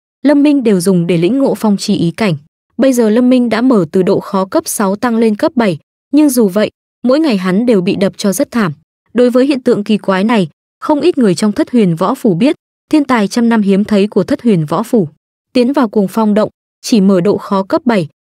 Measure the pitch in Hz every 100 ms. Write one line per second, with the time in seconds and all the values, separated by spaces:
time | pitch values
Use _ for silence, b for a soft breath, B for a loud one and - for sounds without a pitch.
0 | _ _ 269 294 285 285 233 190 170 180
1 | 170 175 175 269 269 196 214 196 - 196
2 | 170 - 214 147 - _ _ - 269 247
3 | 220 214 247 254 240 220 254 233 160 190
4 | 180 190 - 190 190 320 330 - 202 208
5 | 247 226 226 208 320 - 220 156 - _
6 | _ 277 302 247 208 185 214 - _ _
7 | 240 269 320 202 185 185 247 214 180 170
8 | 190 - 208 190 294 240 190 143 _ _
9 | _ 220 247 247 269 269 254 208 202 208
10 | - 185 208 233 165 - _ _ - 302
11 | 302 349 220 175 214 202 320 247 196 165
12 | 185 262 233 170 247 339 _ _ _ 311
13 | 285 240 196 - 233 226 202 190 208 208
14 | 208 208 180 285 240 185 151 165 226 233
15 | 151 - _ _ _ 254 240 285 233 214
16 | 190 - 220 208 214 - _ _ - 226
17 | 190 190 180 202 - 196 196 320 - 220
18 | 151 _